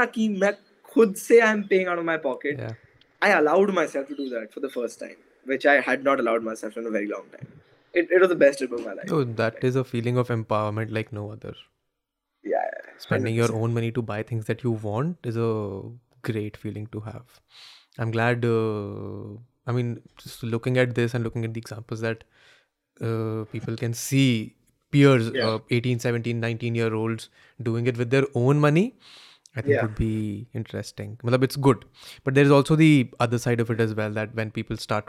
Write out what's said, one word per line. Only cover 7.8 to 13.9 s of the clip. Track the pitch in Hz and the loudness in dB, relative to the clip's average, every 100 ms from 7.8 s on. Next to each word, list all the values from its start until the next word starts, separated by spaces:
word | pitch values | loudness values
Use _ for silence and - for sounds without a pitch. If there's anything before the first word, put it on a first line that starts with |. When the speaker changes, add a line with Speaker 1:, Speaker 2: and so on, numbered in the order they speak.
| _ 175 | _ -2
Speaker 1:
It, | 165 180 | 2 4
it | |
was | 185 | 4
the | 160 | 6
best | 139 135 | 4 4
trip | 127 120 | -4 -6
of | 113 | -8
my | 95 | -10
life. | - 160 | -2 0
Speaker 2:
Oh, | 123 113 | 0 0
that | 110 - 127 | -2 0 0
is | 131 | 0
a | 127 | -2
feeling | 117 120 127 | -4 0 0
of | 120 | 0
empowerment | 117 110 107 107 107 110 110 | -4 -2 -2 0 -4 -4 -4
like | 107 104 | -6 -10
no | 104 107 | -12 -12
other. | - - _ _ _ _ _ _ _ _ | -14 -16 _ _ _ _ _ _ _ _
Speaker 1:
Yeah, | - - 50 | -4 -2 -2
yeah, | - - - - | -8 -16 -20 -4
Speaker 2:
Spending | 107 110 | -2 0
your | 113 117 | 0 0
Speaker 1:
hundred | |
percent. | 110 117 | 0 -2
Speaker 2:
own | 117 | -2
money | 117 | -2